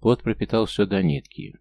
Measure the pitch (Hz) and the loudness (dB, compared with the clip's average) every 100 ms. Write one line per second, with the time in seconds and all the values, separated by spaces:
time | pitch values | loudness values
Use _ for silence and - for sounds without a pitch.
0 | 110 123 120 110 101 113 107 - 98 98 | 0 2 0 -4 -2 0 0 0 0 2
1 | 90 135 - - - - | 2 0 -6 -16 -18 -18